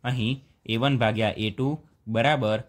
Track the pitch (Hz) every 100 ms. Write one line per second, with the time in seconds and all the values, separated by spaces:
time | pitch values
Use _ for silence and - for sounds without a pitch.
0 | 123 127 110 135 - _ - 113 139 131
1 | 110 110 107 - 107 104 135 156 - _
2 | - 113 131 151 107 110